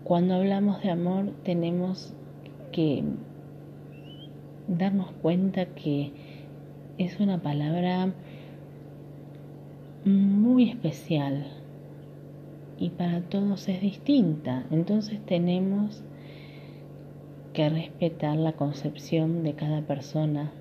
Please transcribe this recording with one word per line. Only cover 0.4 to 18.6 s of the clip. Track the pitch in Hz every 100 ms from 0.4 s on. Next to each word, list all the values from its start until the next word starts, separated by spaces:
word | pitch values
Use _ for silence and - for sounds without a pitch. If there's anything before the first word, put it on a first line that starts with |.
| 196 196 202 190
de | 202
amor | 170 175 190 202 -
tenemos | - 175 170 175 185 185 - - - - - - -
que | - 160 135 73 - - - - - - - - - - - - - - - -
darnos | 175 190 196 185 -
cuenta | 160 180 190 185 180
que | - 156 143 143 - - - - - - - - -
es | 180 -
una | 202 180
palabra | 151 147 147 170 180 185 185 185 - - - - - - - - - - - - - - - - - - 196
muy | 196 196 202 226 254 233
especial | - 160 - - 156 139 139 147 - - - - - - - - - - - - -
y | 175
para | 175 175 175
todos | 175 196 202 190 -
es | 185
distinta. | 202 185 - 285 180 151 - 127 127
Entonces | 156 175 208 208 208
tenemos | - 175 175 180 190 196 208 - - - - - - - - - - - - - - - -
que | - 151
respetar | 160 165 - 175 160 151 151
la | 160
concepción | 156